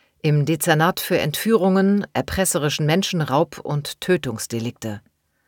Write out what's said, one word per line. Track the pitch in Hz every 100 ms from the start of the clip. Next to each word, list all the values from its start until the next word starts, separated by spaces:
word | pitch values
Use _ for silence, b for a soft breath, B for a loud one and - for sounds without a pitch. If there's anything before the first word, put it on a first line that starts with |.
| b b
im | 156 147 143
Dezernat | 160 180 156 165 185
für | - 175
Entführungen, | 147 147 214 226 190 190 196 202 -
erpresserischen | 120 131 - 190 170 147 - 151
Menschenraub | 170 190 180 151 135 170 -
und | - 147 147 -
Tötungsdelikte. | - 180 139 113 - 117 117 - 110 104 - _ _ _